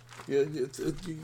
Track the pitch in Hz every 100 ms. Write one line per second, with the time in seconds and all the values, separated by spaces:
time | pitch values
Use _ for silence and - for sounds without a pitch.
0 | - - - 139 151 151 143 - 156 -
1 | 175 160